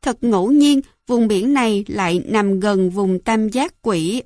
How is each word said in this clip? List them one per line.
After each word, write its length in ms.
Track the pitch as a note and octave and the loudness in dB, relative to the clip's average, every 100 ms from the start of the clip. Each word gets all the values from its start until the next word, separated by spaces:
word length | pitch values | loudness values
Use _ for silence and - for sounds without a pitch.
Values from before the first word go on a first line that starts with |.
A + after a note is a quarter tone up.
Thật 220 | - A#3 | -4 -4
ngẫu 280 | A#3+ G3+ G3 | 0 0 2
nhiên, 280 | D4 D4 C#4 - _ - | 4 4 2 -2 _ -4
vùng 220 | B3 A3+ | 0 2
biển 260 | G3+ A3+ | 0 0
này 300 | C#4 A#3 G3+ G3+ | 0 0 -2 -4
lại 340 | G3+ F3+ F3 - | -4 -2 -2 -2
nằm 340 | G#3+ G3+ G3 | 0 0 0
gần 300 | G#3 G3 F#3+ | 0 0 0
vùng 280 | F#3 G3 F#3 | 0 -2 -2
tam 300 | - A3 G#3+ | -2 -2 -2
giác 340 | A#3+ D#4 _ | -4 -6 _
quỹ 400 | A#3 F3+ D#3+ A#3+ | -4 -2 -2 -4